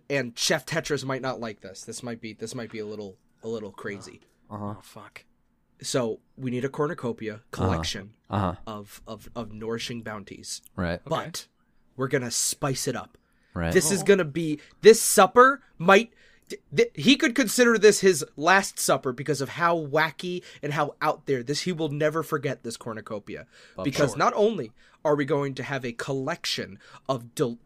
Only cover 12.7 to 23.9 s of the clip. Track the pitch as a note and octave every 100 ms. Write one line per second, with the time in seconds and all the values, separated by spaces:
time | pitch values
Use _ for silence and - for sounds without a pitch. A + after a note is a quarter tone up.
12.7 | C3 - A2+ - - _ _ _ F2 E2
13.7 | F3+ - G3 D#3+ G3 D#3+ D3+ E3 D3+ -
14.7 | _ F#3+ A3 - - A#3+ A#3+ C4 C#4 -
15.7 | - E3 G3 A#3 _ _ _ - - _
16.7 | C#3+ - - C#3+ C#4 D#4 A#3 A3+ - A#3+
17.7 | A3 G#3 G3+ G3 D#3+ C#3+ - D#3 F#3+ G3
18.7 | - - C#3+ C3+ A#2+ C#3+ C#3 C3+ C#3 E3+
19.7 | E3+ D3 D3 D#3 - F3+ F3+ - - D3
20.7 | D3 D3+ - D3+ D#3 - C3+ A#2+ D3 F#3
21.7 | E3+ D#3+ D3 D#3 D#3+ D3+ D#3 C#3 B2+ A#2
22.7 | A2 - A2 - G#2+ - D#2 D2+ - -
23.7 | - C3+